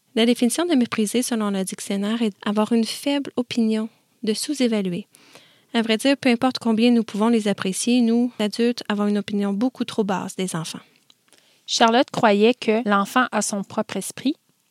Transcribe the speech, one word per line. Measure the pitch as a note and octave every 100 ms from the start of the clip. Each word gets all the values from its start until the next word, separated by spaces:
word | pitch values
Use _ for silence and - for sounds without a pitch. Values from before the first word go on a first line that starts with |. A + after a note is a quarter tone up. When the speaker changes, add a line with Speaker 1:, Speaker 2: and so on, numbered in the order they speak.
| _ A3
Speaker 1:
La | A#3
définition | A#3+ A#3+ - F4
de |
mépriser | C#4+ A#3 - G#3 A#3
selon | B3 A3+ G#3
le | G3
dictionnaire | F#3 - - G3+ G3+ A#3
est | A3 -
avoir | G#3 G#3 G#3+
une | A#3
faible | A3 - C#4+ C#4+ C4+ -
opinion, | B3 A#3+ A3 A3 A3 - _ _
de | G#3+
sous-évaluer. | G#3+ - C#4 B3 G#3+ F#3 F3 - _ _ - - _ _
À | A#3
vrai | A3 A3
dire, | C#4 C#4
peu | C4
importe | A#3 C4 -
combien | A#3 A3 A#3+
nous | A#3
pouvons | A3 G3 A3+
les | A#3 G#3
apprécier, | G3 G3 F#3 A#3+ B3
nous, | A3+ A#3 B3 -
adultes, | G#3 - A#3+ A#3+ -
avons | G#3 G#3
une | G3+
opinion | - G3+ G3+
beaucoup | G3 B3+ -
trop | A#3 -
basse | G3+ F#3 F#3+
des | - F#3 E3
enfants. | D#3+ - - _ _ _ _ _ _ _ -
Speaker 2:
Charlotte | - A#3 A#3 -
croyait | - A3 G3+ A3
que | - - A3 G#3
l'enfant | G3+ G3 B3+ B3
a | G#3+
son | - G3+
propre | F#3+ - - G3
esprit. | - - C4 - _ _ _